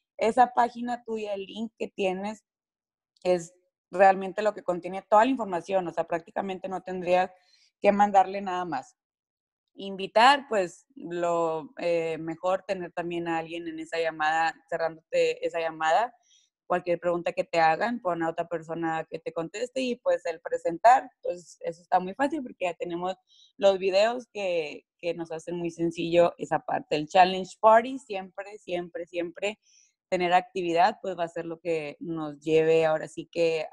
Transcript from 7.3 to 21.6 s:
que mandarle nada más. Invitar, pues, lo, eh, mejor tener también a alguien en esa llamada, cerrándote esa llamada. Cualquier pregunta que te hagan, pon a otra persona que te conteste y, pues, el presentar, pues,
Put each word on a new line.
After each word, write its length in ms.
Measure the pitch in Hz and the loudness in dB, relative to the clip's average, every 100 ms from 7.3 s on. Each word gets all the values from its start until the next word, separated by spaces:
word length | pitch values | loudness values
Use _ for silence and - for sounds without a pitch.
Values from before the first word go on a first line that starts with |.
| - _ _ _ _ | -6 _ _ _ _
que 100 | 202 | 2
mandarle 500 | 202 208 196 190 196 | 4 6 6 4 0
nada 220 | 196 180 | -6 -6
más. 320 | 180 139 - _ _ _ _ _ _ _ _ | -4 -6 -10 _ _ _ _ _ _ _ _
Invitar, 720 | - 196 190 190 214 247 285 262 | -16 -12 -10 -2 6 6 6 2
pues, 380 | 214 180 - _ | -2 -2 -6 _
lo, 800 | - - 175 170 170 165 160 143 - | -18 -10 -4 -2 0 0 -2 -8 -6
eh, 400 | 170 170 165 160 | -2 0 -2 -6
mejor 440 | 160 165 185 190 - | -8 -6 -2 -2 -2
tener 240 | 190 175 | -6 -6
también 360 | 180 170 170 170 | -8 -6 -6 -4
a 120 | 165 | -4
alguien 280 | 165 170 170 | -6 -10 -10
en 120 | 160 | -10
esa 200 | 160 165 | -8 -4
llamada, 540 | 165 160 156 160 160 - - | -4 -2 -2 0 0 -4 -8
cerrándote 760 | 165 165 160 _ 175 165 156 | -4 -4 -6 _ 0 0 0
esa 160 | 165 170 | -4 -4
llamada. 540 | 165 160 160 175 240 _ _ _ _ _ - | -4 -2 2 2 2 _ _ _ _ _ -4
Cualquier 320 | 180 175 170 | -4 0 -2
pregunta 340 | 175 175 175 | 0 -2 -2
que 100 | 180 | -4
te 160 | 175 170 | -2 2
hagan, 400 | 160 160 220 240 | 4 4 0 -4
pon 220 | 180 170 | -4 -2
a 80 | 165 | -2
otra 180 | 165 170 | -4 -6
persona 600 | 170 160 165 165 160 160 | -6 -6 -6 -4 -4 -6
que 80 | 165 | -10
te 160 | 165 | -8
conteste 480 | 165 165 208 247 262 | -8 -8 -6 -6 -4
y, 140 | 254 233 | -4 -2
pues, 280 | 180 175 175 | 0 0 -2
el 120 | 165 | -8
presentar, 680 | 170 165 170 170 233 262 - _ | -6 -4 -4 4 6 6 4 _
pues, 340 | 175 175 170 - | -8 -8 -10 -12